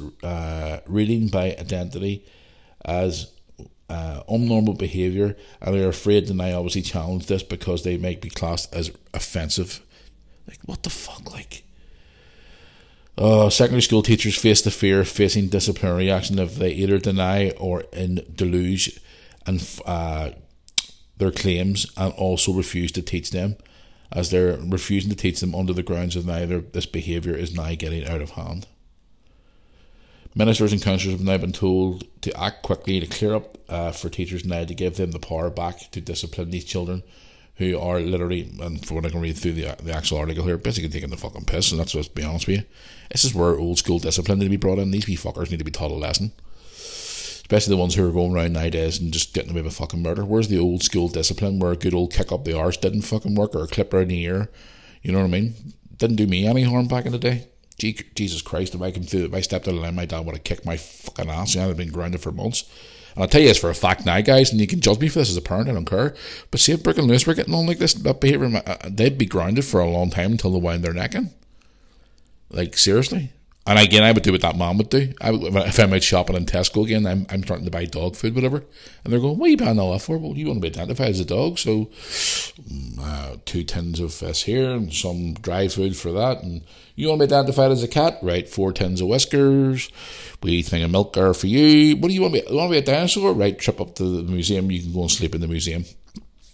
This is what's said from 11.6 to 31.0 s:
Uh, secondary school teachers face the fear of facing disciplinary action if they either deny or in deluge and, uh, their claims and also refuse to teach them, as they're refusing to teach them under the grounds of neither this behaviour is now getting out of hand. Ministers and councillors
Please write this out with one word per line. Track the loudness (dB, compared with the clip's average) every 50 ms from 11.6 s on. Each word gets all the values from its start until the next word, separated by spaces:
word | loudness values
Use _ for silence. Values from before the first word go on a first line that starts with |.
| -20 -20 -20 -20 -20 -20 -20 -20 -20 -20 -20 -20 -20 -20 -20 -20 -20 -20 -20 -20 -20 -20 -20 -20 -20 -20 -20 -20 -20 -12 -4 2
Uh, | 4 6 6 8 6 6
secondary | 6 6 4 4 4 2 4
school | 4 4 4
teachers | 6 6 4 4 2 0 0
face | 2 4 6 6 6
the | 4 2
fear | 0 2 2 4 4 4
of | 4 2
facing | 2 2 2 2 4 2 0 0
disciplinary | 0 0 0 0 -2 -2 -2 -2 0 0 2 2
action | 2 0 0 0 0 0
if | -2 -2 -2
they | -2 -2 -2
either | 0 0 0 2 2 2
deny | 2 0 0 0 2 2 2 2 2 0
or | -2 -4 -4 -4 -4 -4 -6 -8 -8
in | -6 -4 -2 -2 -2 -4 -6 -4
deluge | -2 -2 0 2 0 0 0 0 0 -2 -4 -6 -10 -20 -20 -20 -20 -20 -20 -20 -12 -6
and, | -4 -4 -4 -4 -6 -10 -10 -6
uh, | -6 -4 -4 -4 -4 -4 -6 -6 -8 -10 -12 -18 -20 _ _ _ -8 -4 -4 -4 -4 -8 -20 -20 -14 _ -2
their | -2 -2
claims | 0 0 0 0 0 0 0 0 -2 -2 -4 -6 -6
and | -4 -4 -4 -2
also | -2 -2 -2 0 0 0 0
refuse | 0 -2 -2 -2 -4 -4 -4 -4
to | -4 -6
teach | -6 -6 -6 -6 -6 -6
them, | -4 -4 -2 -4 -4 -6 -12 -20 -20 -20 -20 -20 -20 -20 -18 -10
as | -6 -4 -2 0
they're | 2 2 4 2 2 0
refusing | -2 -4 -4 -4 -2 -2 -2 0 0 -2
to | -2
teach | 0 0 -2 0 -2
them | -4 -4 -4
under | -2 -2 -2 -2
the | -4 -4
grounds | -4 -4 -4 -2 -4 -4
of | -4 -4
neither | -4 -4 -4 -2 -2 -4 -4
this | -4 -6 -8 -8 -6
behaviour | -6 -6 -6 -6 -4 -6 -4 -4 -4 -4
is | -4 -6 -6 -6
now | -6 -6 -6 -6
getting | -6 -6 -6 -6 -6 -6 -6
out | -6 -6
of | -6 -8
hand. | -10 -12 -10 -10 -10 -10 -12 -16 _ _ _ _ _ _ _ _ _ _ _ _ _ _ _ _ _ _ -20 _ _ _ -20 -20 -20 -20 -20 -20 -20 -20 -20 -6 -2
Ministers | 2 2 4 4 4 4 2 2
and | 2
councillors | 2 2 0 0